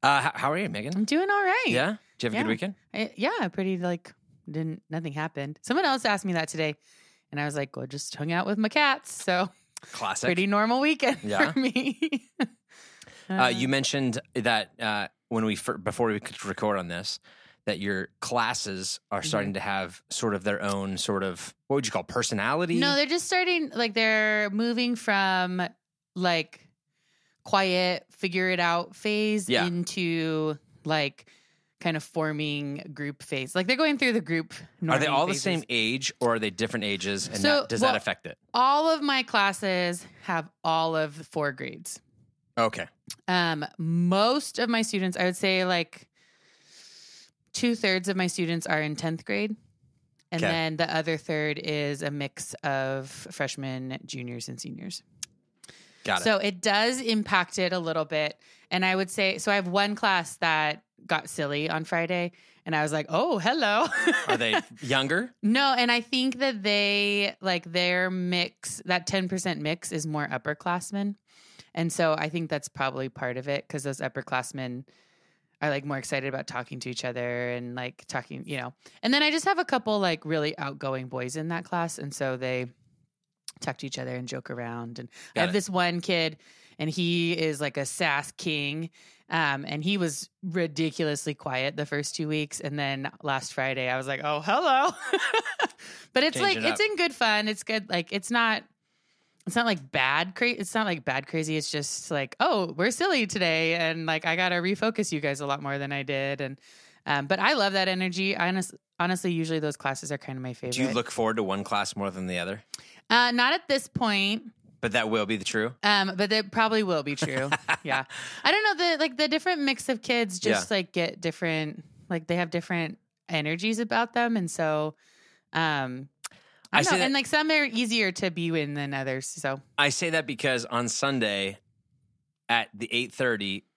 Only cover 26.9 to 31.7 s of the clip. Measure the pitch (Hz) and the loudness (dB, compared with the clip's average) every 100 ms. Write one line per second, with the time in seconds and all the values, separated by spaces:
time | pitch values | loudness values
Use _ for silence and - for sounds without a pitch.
26.9 | _ _ _ _ _ - 196 190 180 180 | _ _ _ _ _ 2 4 4 4 2
27.9 | 180 - - 185 180 185 180 175 170 175 | 0 -6 -6 -2 0 2 2 2 2 -2
28.9 | - 214 214 214 214 180 123 175 175 170 | -6 -2 0 2 0 2 2 2 0 -4
29.9 | - 175 165 160 156 156 147 _ - - | -2 0 0 0 0 -2 -4 _ -12 -2
30.9 | 156 143 - - _ _ _ _ | 0 0 -4 -20 _ _ _ _